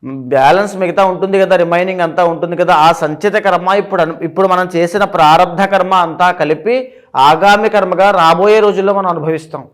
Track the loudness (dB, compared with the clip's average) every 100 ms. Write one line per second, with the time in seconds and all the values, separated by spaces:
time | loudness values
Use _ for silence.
0 | -12 -14 -4 2 4 2 0 -4 -4 0
1 | 0 0 -2 0 2 2 2 0 -2 -2
2 | -4 0 -2 -2 -6 -4 0 4 4 2
3 | -2 -4 -2 -2 0 -2 0 -2 -2 -2
4 | -2 -4 -8 -2 0 0 0 -2 -2 0
5 | -2 2 4 4 2 0 -2 0 0 0
6 | 0 0 -2 0 -2 -2 -2 -4 -6 -16
7 | _ 0 2 4 4 2 2 0 -2 0
8 | 2 2 2 2 4 4 2 0 -2 -2
9 | -2 -4 -4 -6 -8 -18 -18